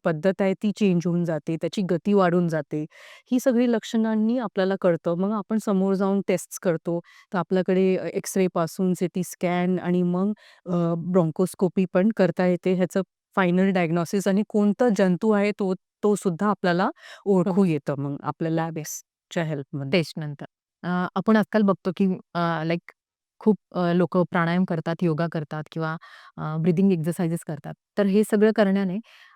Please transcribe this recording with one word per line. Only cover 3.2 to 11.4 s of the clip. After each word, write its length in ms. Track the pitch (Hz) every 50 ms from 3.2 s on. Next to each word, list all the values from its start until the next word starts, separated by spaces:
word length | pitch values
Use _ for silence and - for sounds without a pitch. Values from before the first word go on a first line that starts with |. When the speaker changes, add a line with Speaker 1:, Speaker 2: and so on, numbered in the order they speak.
| _ _ 247
Speaker 1:
ही 80 | 254
सगळी 320 | - 277 240 233 247 247 233
लक्षणांनी 640 | 220 - - - 226 220 220 220 220 214 220 233 262
आपल्याला 360 | 240 190 - - 185 190 196 190
कळतं. 340 | - 185 170 160 - 175 170 170
मग 120 | 190 202 220
आपण 260 | 214 190 - 226 220
समोर 360 | - - 202 190 185 196 196
जाऊन 260 | 185 202 190 196 202 180 -
टेस्ट्स 300 | 190 170 - - - -
करतो. 420 | - 185 165 165 - - 170 170 - _ - - - _ -
तर 60 | 190
आपल्याकडे, 580 | 170 - 190 185 180 - 185 185 190 190 185
अ, 80 | 175 -
एक्स-रेपासून 920 | 165 - 196 - - - 202 190 180 - 180 170 160 - - 190 185 185
सीटी 280 | - 196 165 - 190 175
स्कॅन 560 | - - - - 175 175 180 180 180 185 175
आणि 240 | - 175 175 180 180
मग, 300 | 175 175 180 190 208 214 - _ - - _ _
अ, 280 | 175 180 175 170 165 170 165
ब्रॉन्कोस्कोपी 840 | 165 175 180 185 165 160 151 -